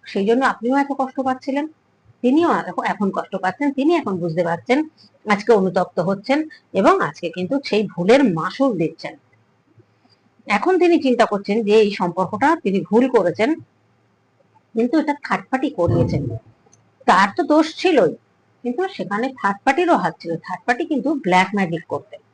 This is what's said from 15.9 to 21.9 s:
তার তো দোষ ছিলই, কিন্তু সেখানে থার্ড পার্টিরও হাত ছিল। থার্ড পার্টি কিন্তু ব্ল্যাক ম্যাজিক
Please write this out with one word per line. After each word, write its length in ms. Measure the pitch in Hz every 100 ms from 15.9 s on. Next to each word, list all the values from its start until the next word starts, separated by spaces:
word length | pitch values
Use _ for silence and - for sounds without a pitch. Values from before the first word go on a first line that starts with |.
| 170 165 143 135 - _ _ _ _ _ _ -
তার 220 | 190 196 -
তো 60 | 285
দোষ 140 | 302 320 -
ছিলই, 320 | 349 294 170 - _ _ _ _
কিন্তু 180 | 240 247 381 -
সেখানে 300 | 180 202 262 262
থার্ড 200 | 202 196
পার্টিরও 320 | - 269 349 277
হাত 120 | 180 165
ছিল। 120 | 165 165 -
থার্ড 160 | 185 -
পার্টি 180 | 247 339
কিন্তু 160 | 285 254 294
ব্ল্যাক 240 | 180 185 185 202
ম্যাজিক 240 | 185 165 -